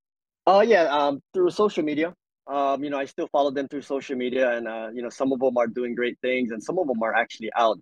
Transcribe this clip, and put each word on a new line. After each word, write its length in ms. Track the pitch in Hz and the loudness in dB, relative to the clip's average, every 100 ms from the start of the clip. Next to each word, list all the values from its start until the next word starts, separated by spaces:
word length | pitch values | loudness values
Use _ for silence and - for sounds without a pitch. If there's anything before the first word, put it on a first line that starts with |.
| _ _ _ _ - | _ _ _ _ 4
Uh, 180 | 196 233 | 6 6
yeah, 200 | 208 160 | 6 4
um, 360 | 143 143 139 - 185 | 2 2 0 -4 0
through 160 | 180 | 0
social 320 | 160 208 196 | 2 0 0
media. 300 | 151 147 165 185 _ _ - | -2 0 -2 -6 _ _ -6
Um, 360 | 139 139 135 | -2 0 0
you 60 | 143 | -2
know, 80 | 143 | -4
I 80 | 135 | -6
still 220 | - 165 | -6 -2
follow 200 | 147 143 | 2 2
them 160 | 139 135 | 0 -6
through 160 | 143 | -6
social 340 | 123 139 - 131 | -6 -6 -4 -4
media, 400 | 123 127 131 117 | -2 0 0 0
and, 100 | 117 | -4
uh, 220 | 113 110 | -8 -8
you 120 | 120 | -8
know, 60 | 120 | -10
some 220 | - 135 | -4 -2
of 80 | 135 | 0
them 160 | 131 123 | 0 2
are 120 | 117 | 0
doing 260 | 110 123 | -2 -4
great 240 | 117 120 - | -2 -4 -4
things, 300 | 127 127 123 | -2 -2 -2
and 100 | 110 | -6
some 180 | - 175 | -6 -2
of 80 | 160 | -2
them 140 | 117 | -2
are 120 | 113 | 0
actually 380 | 110 117 - 110 - | 0 -2 -4 -6 0
out, 240 | 117 98 | 2 0